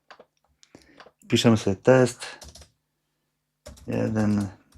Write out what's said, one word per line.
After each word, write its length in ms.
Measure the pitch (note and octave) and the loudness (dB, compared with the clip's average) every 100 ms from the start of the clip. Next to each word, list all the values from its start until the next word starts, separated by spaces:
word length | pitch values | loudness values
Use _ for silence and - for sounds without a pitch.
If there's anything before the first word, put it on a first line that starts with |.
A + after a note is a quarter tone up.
| _ - _ _ _ _ _ - _ - - _ - | _ -20 _ _ _ _ _ -20 _ -20 -20 _ -4
Piszemy 280 | A#2 B2 A2 | 0 2 2
sobie 200 | - F#2+ | 0 -2
test. 480 | - C3 B2 - - - - - - _ _ _ _ _ _ _ _ _ - - - | 2 4 2 -2 -16 -18 -20 -20 -20 _ _ _ _ _ _ _ _ _ -20 -20 -10
Jeden, 600 | A#2 A2+ A2 G#2 G#2 G2+ - _ | -6 -4 -2 -2 -2 -4 -10 _